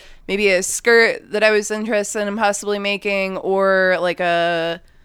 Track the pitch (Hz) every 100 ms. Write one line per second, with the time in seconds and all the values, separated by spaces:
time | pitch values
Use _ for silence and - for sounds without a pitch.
0 | - - - 196 202 185 185 - - 233
1 | 226 - - 208 214 214 208 214 220 208
2 | 202 220 208 208 208 202 202 208 202 202
3 | 208 196 190 185 180 190 190 190 185 180
4 | 175 170 175 170 170 170 165 175 - -